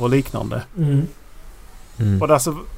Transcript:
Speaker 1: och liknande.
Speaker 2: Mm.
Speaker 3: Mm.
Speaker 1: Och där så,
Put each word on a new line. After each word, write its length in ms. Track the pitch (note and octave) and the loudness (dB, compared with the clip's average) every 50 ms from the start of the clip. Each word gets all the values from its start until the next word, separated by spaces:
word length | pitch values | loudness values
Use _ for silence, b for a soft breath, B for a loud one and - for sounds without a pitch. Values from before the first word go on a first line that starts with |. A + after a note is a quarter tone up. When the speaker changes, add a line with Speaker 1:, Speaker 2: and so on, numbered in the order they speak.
Speaker 1:
och 80 | A#2+ A#2+ | 0 2
liknande. 520 | B2+ C#3 C3+ - - G#2 - A2 - A#2 - - - F#3+ | 4 2 2 0 -4 -4 -4 -4 -4 -6 -8 -6 -2 0
Speaker 2:
Mm. 240 | D#3 C#3+ C#3 C#3 D#3+ - - - - - - - - - - - - - - - - - - - | 2 2 2 2 2 0 -6 -14 -20 -20 -20 -18 -18 -18 -18 -20 -20 -20 -20 -20 -20 -14 -4 0
Speaker 3:
Mm. 240 | A2+ G#2 G2 F#2+ | 2 2 4 4
Speaker 1:
Och 60 | D3+ D3+ | 4 4
där 100 | D3+ C3+ | 4 4
så, 180 | - E3+ D3 E3 - - - | 4 0 -2 -4 -8 -12 -12